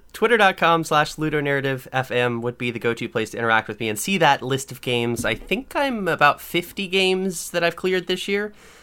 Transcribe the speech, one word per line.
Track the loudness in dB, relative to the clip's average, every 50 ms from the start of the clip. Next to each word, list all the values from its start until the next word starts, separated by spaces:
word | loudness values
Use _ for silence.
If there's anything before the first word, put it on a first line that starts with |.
| -10 -14 -6
twitter | 0 2 4 4 6
dot | 6 4 4 4
com | 4 4 4 4 2
slash | 2 2 2 2 0 -2
ludonarrative | -4 -4 -2 0 0 0 2 0 0 0 -2 -2 -4 -6 -4
F | -2 -2 -2 0
M | 0 0 2 2 0 -2
would | -4 -4 -4 -4
be | -4 -4
the | -4 0
go-to | 0 -2 -2 -2 -4 -4
place | -2 -4 -4 -4
to | -4 -2
interact | 0 2 2 2 2 0
with | -6 -6
me | -4 -4
and | -4 -4
see | -2 -2 0 4
that | 6 4 4 4
list | 2 -2 -4 -4 -4 -6
of | -14 -10
games. | -4 -2 0 0 0 0 -2 -2 -2
I | -2 -4
think | -4 -4 -4 -4 -4 -4 -6 -4
I'm | -2 -2 -2 -2 -2 -2 -2
about | 0 4 4 4 2 2
fifty | -4 -6 -4 -4 -4 -4 -8 -8 -6 -2
games | 0 2 2 2 2 2 0 -2 -4 -6 -8 -6
that | -4 -2 0
I've | -2 -2
cleared | -2 -2 0 0 0 0 -2
this | -4 -4 -4 -4
year. | -2 -4 -4 -6 -10 -16 -20 -20 -20 -20